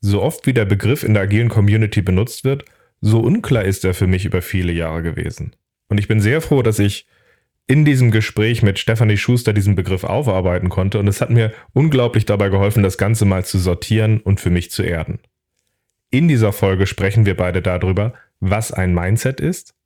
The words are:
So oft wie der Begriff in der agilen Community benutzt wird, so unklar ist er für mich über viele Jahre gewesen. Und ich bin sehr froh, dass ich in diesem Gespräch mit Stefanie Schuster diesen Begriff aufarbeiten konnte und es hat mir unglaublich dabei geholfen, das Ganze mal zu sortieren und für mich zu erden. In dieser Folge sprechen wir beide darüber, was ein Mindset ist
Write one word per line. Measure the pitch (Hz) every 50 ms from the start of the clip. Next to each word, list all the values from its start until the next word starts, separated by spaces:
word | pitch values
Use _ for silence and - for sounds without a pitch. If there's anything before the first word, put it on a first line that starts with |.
So | - 101 101 98 92
oft | 143 160 - - 143
wie | 131
der | 120 110
Begriff | 98 104 98 - 104 127 147 -
in | - 107
der | 104
agilen | 95 95 101 107 117 117
Community | - 110 101 101 101 110 110 104 - 107
benutzt | 90 95 92 92 107 123 - - -
wird, | 131 135 139 - _ _ _ _ _ _ _
so | - 107 107 113
unklar | 110 120 170 240 208 - 139 120 101
ist | 95 95 - -
er | 95 90
für | - 101 92
mich | 92 92 95
über | - - 92
viele | 87 - - 92 90 87 85
Jahre | 82 82 80 80 82 82
gewesen. | 85 80 - 82 82 - - - - - _ _ _ _ _ _ _
Und | 104 104
ich | 104 -
bin | 110 107
sehr | 101 107 131 160
froh, | 160 - 151 139 120
dass | 113 110 104
ich | 101 101 101 - - _ _ _ _ _ _ _ _ _ _ _ _ _
in | 131 151 156
diesem | 147 143 131 127 120
Gespräch | 107 110 104 - - - 107 110 120 117 113
mit | 110 95 -
Stefanie | - - 113 110 120 107 104 101
Schuster | - - 123 123 120 - 104
diesen | 104 98 101 101
Begriff | 90 90 92 95 90 -
aufarbeiten | - 87 120 147 123 95 92 90 92 87 90 92 90
konnte | - - 92 98 98 110
und | 101 101
es | 98 -
hat | - -
mir | 117 120 113 110 110 - - _
unglaublich | _ 135 143 160 147 131 120 120 - 113 107
dabei | - 107 98 101 98
geholfen, | 98 95 98 101 104 113
das | 98 95 92 -
Ganze | 95 98 113 110 107
mal | 101 95 92 90
zu | - - 98
sortieren | 90 90 87 85 - - 107 110 110 107 110 107
und | - - 101 98
für | - 90
mich | 87 90 85 -
zu | - -
erden. | 95 87 87 82 78 - - - _ _ _ _ _ _ _ _ _ _ _ _ _ _ _ _ _ _
In | - 127 160 170
dieser | 151 120 110 104 98
Folge | - - 98 95 92 98 92
sprechen | - - 95 98 101 113 107 101
wir | 95 -
beide | 90 90 87 92
darüber, | 85 95 90 90 87 92 95 92 101 113 120 - _ _ _ _
was | - 95 98 107 110 -
ein | - - 92 92 90
Mindset | 87 85 92 101 117 - 131 135 -
ist | 147 151 185 - - _ _ _ _